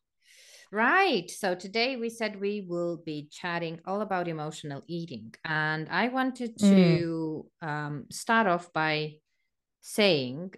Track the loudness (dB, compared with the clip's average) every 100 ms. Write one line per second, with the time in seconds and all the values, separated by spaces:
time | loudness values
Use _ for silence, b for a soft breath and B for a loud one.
0 | _ _ B B B B B 0 2 4
1 | 4 2 -2 -4 -2 -2 -2 -2 0 -2
2 | -4 -4 -6 -4 -4 -4 -4 -2 -2 -4
3 | -6 -8 -8 -10 -6 -4 -4 -8 -6 -6
4 | -2 -2 -2 -4 -6 -8 -10 -10 -8 -8
5 | -8 -12 -14 -12 -4 -2 0 -2 -2 -2
6 | 0 0 -2 -4 -8 2 6 8 8 6
7 | 2 -2 -4 -6 -10 -12 -6 -6 -4 -8
8 | -10 -8 0 4 4 2 0 -2 0 0
9 | -2 -8 _ _ _ _ _ _ -6 2
10 | 4 4 2 -6 -10